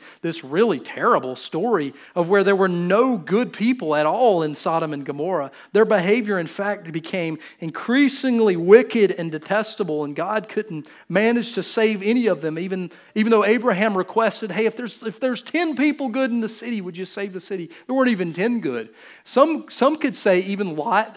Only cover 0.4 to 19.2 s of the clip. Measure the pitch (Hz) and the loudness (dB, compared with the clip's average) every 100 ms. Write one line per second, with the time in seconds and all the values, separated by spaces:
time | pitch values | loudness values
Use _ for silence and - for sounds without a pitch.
0.4 | 131 156 233 147 - - 196 190 127 127 | -2 2 2 2 -6 -2 2 2 0 -8
1.4 | - 160 226 202 139 - - 180 170 202 | -6 -4 0 0 -2 -10 -8 -2 2 4
2.4 | 190 196 190 175 175 202 262 226 143 196 | 4 4 2 0 2 2 2 0 0 0
3.4 | 233 - 220 254 160 151 151 196 254 180 | 0 -2 0 0 0 0 2 2 4 4
4.4 | 156 143 180 165 160 147 139 143 165 175 | 0 -4 -2 -2 -2 -6 -8 -6 -4 -4
5.4 | 135 - - 202 214 208 175 233 208 190 | -4 -10 -2 2 4 4 4 2 0 -2
6.4 | 160 - 202 202 165 160 160 190 165 156 | -4 -6 -4 -6 -6 -10 -6 -6 -4 -6
7.4 | - - 165 - - 254 277 - 262 233 | -12 -12 -10 -8 0 4 4 2 0 4
8.4 | 214 175 170 220 247 233 196 175 165 156 | 4 4 8 8 8 2 2 0 -6 -6
9.4 | - 202 214 - 185 151 147 147 175 214 | -4 -4 -4 -6 -4 -4 -4 -6 -4 -4
10.4 | - - 214 156 - - - 170 226 240 | -4 -6 -6 -8 -14 -18 -4 2 2 2
11.4 | 190 - 180 - 220 208 202 240 226 165 | -2 -6 -4 0 2 2 0 2 2 0
12.4 | 156 160 185 190 175 - - 214 220 220 | -2 -6 -6 -6 -8 -12 -6 0 4 4
13.4 | 196 240 240 180 220 190 185 220 226 - | 4 2 2 0 0 0 -2 0 0 0
14.4 | 220 175 220 226 240 - 220 - 262 233 | -6 -2 -2 -4 -10 -10 -12 -4 -4 -4
15.4 | - 320 339 247 302 294 269 254 262 233 | -4 -2 -2 0 0 0 -4 -2 -2 -2
16.4 | 220 226 233 226 180 170 185 - 202 185 | -4 -6 -8 -6 -8 -10 -10 -8 -8 -10
17.4 | - 190 165 - - 262 254 208 175 160 | -10 -10 -10 -14 -4 2 2 2 -2 -2
18.4 | 220 240 160 120 110 - - - | -2 -2 -4 -6 -8 -16 -20 -20